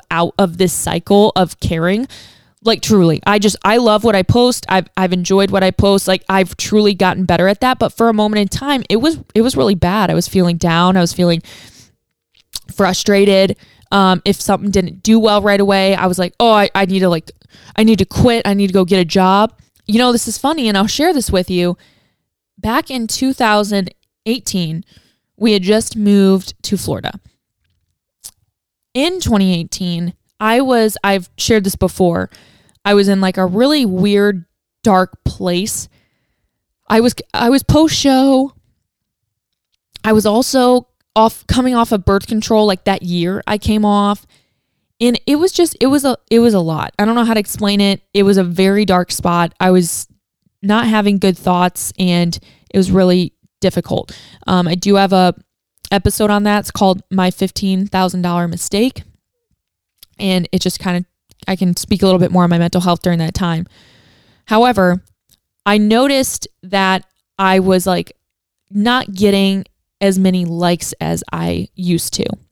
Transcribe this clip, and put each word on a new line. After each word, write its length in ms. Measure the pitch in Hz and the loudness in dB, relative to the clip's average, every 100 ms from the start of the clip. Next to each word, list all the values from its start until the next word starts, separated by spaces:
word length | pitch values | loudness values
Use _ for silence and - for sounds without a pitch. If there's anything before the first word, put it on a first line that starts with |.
| - | -4
out 220 | 170 170 - | -4 -2 -2
of 200 | 196 170 | -4 0
this 160 | 185 | -2
cycle 580 | - - 170 - 202 208 - | -2 -4 -4 0 2 4 2
of 220 | 180 - | -2 -4
caring. 460 | - 165 165 202 269 - - _ _ _ | -6 -2 -2 -2 -4 -12 -20 _ _ _
Like, 200 | 220 226 | -4 -2
truly, 400 | - 214 170 156 - | 2 4 4 2 0
I 140 | 208 | 0
just, 160 | 208 - | 0 0
I 140 | 190 226 | 0 2
love 260 | 240 214 | 2 2
what 140 | 226 196 | 2 0
I 60 | |
post. 420 | 180 240 247 247 - | 2 2 2 -2 -2
I've, 220 | 190 - - | -2 -2 -2
I've 160 | 185 | 0
enjoyed 360 | 180 175 190 196 | 0 2 0 2
what 140 | 196 | 0
I 80 | 190 | 0
post. 380 | 185 202 196 - | 0 2 2 0
Like, 160 | 190 - | -2 0
I've 300 | 190 190 - | 0 -2 -4
truly 360 | - 214 208 | -2 2 2
gotten 300 | 190 185 - | 2 0 0
better 240 | 180 170 185 | 0 0 0
at 140 | 202 | 0
that. 180 | 254 262 | 0 0
But 140 | 214 | -2
for 160 | - 233 | 0 0
a 40 | |
moment 280 | 214 214 214 | 2 0 0
in 80 | 202 | -2
time, 340 | - 269 277 - | -4 -4 -4 -2
it 80 | 208 | -2
was, 200 | 285 320 - | 0 -4 -4
it 100 | 214 | 0
was 120 | 233 269 | 0 0
really 200 | 240 196 | 0 0
bad. 360 | 175 208 185 | 0 0 0
I 20 | |
was 140 | 160 180 | -2 -2
feeling 300 | 190 175 170 | 0 0 0
down. 400 | 170 165 180 190 | 0 2 2 2
I 20 | |
was 140 | 170 | 0
feeling 280 | - 175 170 - - - - - _ _ _ _ _ _ - - - | 0 0 0 -6 -20 -20 -20 -20 _ _ _ _ _ _ -18 -12 -2
frustrated. 800 | 196 180 - 202 202 190 190 - _ _ - | -2 -2 0 2 4 4 2 -2 _ _ -4
Um, 280 | 196 190 185 - | 0 2 2 0
if 160 | 202 | -2
something 300 | - 196 202 | -2 -2 -2
didn't 320 | 196 185 - | -2 -2 -4
do 180 | 214 220 | 0 2
well 200 | 220 208 | 4 2
right 200 | 202 202 | 2 0
away, 340 | 196 196 190 185 | 2 2 2 0
I 120 | 190 | -2
was 120 | 180 | -2
like, 140 | 175 - | -6 0
"Oh, 140 | 233 | 2
I, 180 | 214 202 190 | 4 2 0
I 100 | 196 | -2
need 140 | 190 | 0
to, 80 | 185 | 0
like, 240 | 165 - - _ _ - - | -2 -6 -20 _ _ -10 0
I 80 | 220 | 2
need 140 | 220 | 2
to 60 | 190 | 0
quit. 400 | - 247 233 - | 2 2 2 0
I 80 | |
need 140 | 202 202 | 0 2
to 60 | |
go 100 | 190 | 2
get 160 | 180 190 | 2 2
a 60 | 175 | 2
job." 520 | 196 185 196 220 _ _ _ - | 2 2 2 0 _ _ _ -2
You 100 | 214 | 0
know, 140 | 247 | 2
this 160 | 240 - | 0 -4
is 100 | 214 | -6
funny, 300 | 269 320 233 | -4 -2 -2
and 100 | 202 | 0
I'll 80 | 202 | -2
share 280 | - 311 | 0 0
this 180 | 311 214 | 0 -2
with 180 | 190 185 | -2 -2
you. 280 | 180 175 175 _ _ _ _ _ _ _ _ | -2 -2 -4 _ _ _ _ _ _ _ _
Back 340 | 214 247 - | -4 -4 -4
in 160 | 262 226 | -6 -6
two 240 | - 269 | -4 -4
thousand 640 | 269 226 208 208 202 180 - _ _ - | 0 0 2 0 -2 -4 -10 _ _ -6
eighteen, 580 | 262 - 190 165 160 - _ _ _ _ - | -6 -4 -4 -4 -6 -12 _ _ _ _ -4
we 160 | 220 | 0
had 100 | 208 | 0
just 320 | 180 214 220 226 | 2 0 -2 -2
moved 680 | 202 202 196 190 185 - | 2 4 4 2 -2 -14
to 140 | - 190 | -6 -6
Florida. 420 | - 120 - - _ _ _ _ _ _ _ _ _ _ - _ _ _ _ _ _ | -4 -6 -8 -12 _ _ _ _ _ _ _ _ _ _ -20 _ _ _ _ _ _
In 260 | 247 311 370 | -4 -2 -2
twenty 360 | - 214 190 175 | -2 0 2 -2
eighteen, 560 | 170 - 180 170 175 - _ - | -4 -8 -6 -6 -6 -10 _ -6
I 220 | 214 233 | 0 0
was, 360 | 269 247 220 - | 2 2 0 -2
I've 260 | 202 196 180 - | -2 -2 -4 -8
shared 260 | - 220 | 0 0
this 120 | 196 - | 0 -2
before, 540 | 185 - 180 123 92 - _ _ _ _ 202 | -4 0 0 0 -6 -12 _ _ _ _ 0
I 80 | |
was 160 | 202 196 | 2 2
in, 100 | 196 | 2
like, 180 | 190 185 | 0 0
a 80 | 185 | -2
really 400 | 185 262 302 233 | 0 0 2 0
weird, 600 | 185 196 202 202 190 170 _ _ _ | 0 2 2 2 -2 -8 _ _ _
dark 400 | 226 190 185 - - | 2 2 0 -4 -8
place. 640 | - 185 175 208 - - _ _ _ _ _ _ _ _ _ - | -6 -4 -4 -4 -8 -14 _ _ _ _ _ _ _ _ _ -2
I 140 | 220 | 0
was, 120 | 240 - - | 0 -2 -8
I 160 | - 240 | -4 0
was 120 | 269 | 0
post-show. 920 | - 302 320 - 277 262 269 262 269 _ _ _ _ _ _ _ _ _ _ _ _ _ _ - | 2 2 2 2 0 2 2 2 0 _ _ _ _ _ _ _ _ _ _ _ _ _ _ -8
I 100 | 214 | 0
was 120 | 220 208 | 2 2
also 640 | 214 - 262 247 247 - _ _ | 0 0 0 2 2 -2 _ _
off, 320 | - 220 - - | 0 0 0 -4
coming 280 | - 254 247 | 0 0 0
off 160 | 233 | 0
of 140 | 214 - | 0 0
birth 200 | 196 - | -2 -2
control, 400 | 220 - 220 214 | -6 0 2 2
like, 200 | 190 - | 0 -2
that 180 | 196 | -4
year 400 | 175 175 170 190 - | -4 -4 -2 -4 -6
I 120 | 214 | -4
came 260 | - 214 | -2 0
off. 420 | 208 202 202 202 _ _ _ _ _ _ _ - | 2 2 0 -2 _ _ _ _ _ _ _ -2
And 180 | 240 240 - | -2 0 -2
it 80 | 294 | 0
was 160 | 370 | 0
just, 240 | - 339 - | 0 -2 0
it 60 | 254 | 0
was 180 | 285 269 | 0 0
a, 120 | 240 - | -4 0
it 80 | 226 | 2
was 140 | 233 | 4
a 80 | 202 | 2
lot. 320 | 160 156 - - | 0 -4 -6 -4
I 60 | |
don't 120 | 208 240 | -2 0
know 100 | 233 | 0
how 80 | |
to 60 | 220 | 0
explain 420 | 208 - 202 202 | -2 -4 -2 2
it. 200 | 202 196 _ | 2 0 _
It 100 | 202 | 0
was 140 | 196 196 | 2 2
a 60 | 180 | 0
very 400 | 175 190 196 214 | 0 2 2 2
dark 260 | 180 180 | 0 -2
spot. 420 | - - 170 170 - | -4 -2 -2 -2 -2
I 120 | 185 | 2
was 360 | 185 170 - - _ _ _ _ _ | 2 2 -4 -12 _ _ _ _ _
not 260 | 202 214 233 | -2 0 2
having 320 | 214 202 202 | 0 2 2
good 180 | 190 180 | 0 0
thoughts, 540 | - 180 180 - - - | 0 0 0 -4 -10 -4
and 400 | 185 175 170 165 - _ _ | -2 0 -2 -4 -14 _ _
it 80 | 202 | -2
was 140 | 185 | 0
really 420 | 190 185 180 175 _ _ - | 2 4 2 0 _ _ -6
difficult. 580 | 190 180 - - - - - - - | -4 -4 -4 -6 -6 -16 -20 -14 -2
Um, 220 | 185 175 | -2 0
I 60 | 180 | -2
do 200 | 202 196 | 2 2
have 160 | 196 | 4
a 240 | 190 180 - _ _ _ _ - | 4 2 0 _ _ _ _ -4
episode 380 | 202 208 - 214 | -2 -2 0 0
on 140 | 208 | 2
that. 160 | 208 208 | 2 0
It's 120 | 202 | -2
called 320 | - 190 185 - | 0 0 0 -4
My 180 | 190 185 | -2 -2
fifteen 580 | - 196 - 196 190 202 | -2 -4 -4 -4 -2 -2
thousand 340 | 185 185 180 | -2 -2 -2
dollar 260 | 175 175 175 | -4 -2 -4
Mistake. 560 | 170 - 202 254 - - _ _ _ _ _ _ _ _ _ _ - | -6 -6 -2 -2 -4 -18 _ _ _ _ _ _ _ _ _ _ -8
And 320 | 196 185 170 | -2 -2 -2
it 100 | 185 | -2
just 180 | 185 - | -4 -6
kinda, 260 | 190 180 185 _ _ _ - | -4 -4 -6 _ _ _ -6
I 80 | 190 | -2
can 220 | 185 175 | -2 -2
speak 240 | - 190 | -2 0
a 40 | 196 | 2
little 140 | 185 | 2
bit 120 | 180 | 2
more 120 | 180 | 2
on 60 | 175 | 2
my 80 | 170 | 2
mental 240 | 170 185 | 0 -2
health 200 | 180 170 | -2 -2
during 180 | 185 170 | -2 -2
that 140 | 160 | -4
time. 340 | - 180 165 175 _ _ _ _ _ _ _ - | -4 -4 -4 -8 _ _ _ _ _ _ _ -2
However, 540 | 214 247 214 180 180 - _ _ _ _ _ - | 2 2 2 2 0 -6 _ _ _ _ _ 0
I 120 | 214 | 2
noticed 680 | 214 226 277 269 262 - - _ | 2 2 2 0 -2 -6 -14 _
that 420 | 185 196 190 190 - _ _ - | -6 -2 0 -2 -6 _ _ -4
I 220 | 190 190 | 0 2
was, 280 | 190 185 180 | 2 0 0
like, 300 | 175 170 - _ _ _ _ _ | -4 -4 -14 _ _ _ _ _
not 440 | 202 214 254 - | -4 0 -2 -4
getting 500 | 190 208 196 196 196 - _ _ - | -2 0 2 0 -2 -6 _ _ -4
as 180 | 202 190 | 0 2
many 240 | 190 185 | 2 0
likes 500 | 175 170 175 175 - - | -2 -2 -2 -2 -6 -8
as 240 | 160 170 - | -6 -6 -8
I 380 | 165 170 - 185 | -8 -6 -6 -8
used 400 | - 180 175 - - | -8 -4 -4 -4 -6
to. 100 | - - _ | -6 -8 _